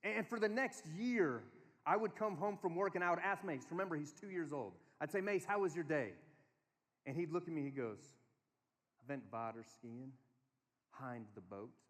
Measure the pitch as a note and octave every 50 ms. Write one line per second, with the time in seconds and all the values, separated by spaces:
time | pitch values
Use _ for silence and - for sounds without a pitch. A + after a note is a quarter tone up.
0 | - G3 A3 A3 G#3 - A#3 A3+ G#3 G#3+ G#3 B3 C4+ C4 C4 - - D#3 D#3 F3+
1 | A3+ B3 B3 A3+ F3+ D3 B2 A2+ G#2+ - - - - - - _ _ D3 F3 G#3+
2 | A3 G#3 - - G#3+ G#3+ G3 C#3+ F3 G#3 G3+ F#3 - F#3 E3 F3 G3+ G3 F3+ F#3
3 | F3 F3 F3 E3+ E3 G3 G3+ F3 F#3 F#3+ D#3 C3 B2+ - E3+ F3 F#3+ F#3+ E3+ D3
4 | D3 C#3 - - - G3+ F#3+ F3 E3 C#3+ D3 C#3+ A#2 G2 F2+ - - - _ _
5 | D3+ D3+ - G3+ F#3+ G3+ G3+ F#3 - - G3+ G#3 G3 F3+ D3 E3+ E3 C#3 D#3 D3
6 | B2+ G#2 F2 - - - - - - _ _ _ _ _ _ _ _ _ _ _
7 | _ - C3 D#3+ F3 D#3+ D#3 F3 E3+ E3+ E3 D3+ C#3 C#3 C3+ C3+ B2 A2+ G#2 G2
8 | - - - _ _ _ _ _ _ _ _ _ _ _ _ _ _ _ _ _
9 | - A#2+ C#3+ C3+ A2+ G2+ A2 A2+ A#2 A2+ A2+ A#2 A2 - - - - A#2 A#2 A#2+
10 | C3 C3 C3 B2+ _ _ _ _ _ _ _ _ _ _ _ _ _ _ - -
11 | C3 C3 A#2+ A#2 A2 G#2 G2+ G#2+ F#2 F2+ G2+ G2 G#2+ B2+ - _ _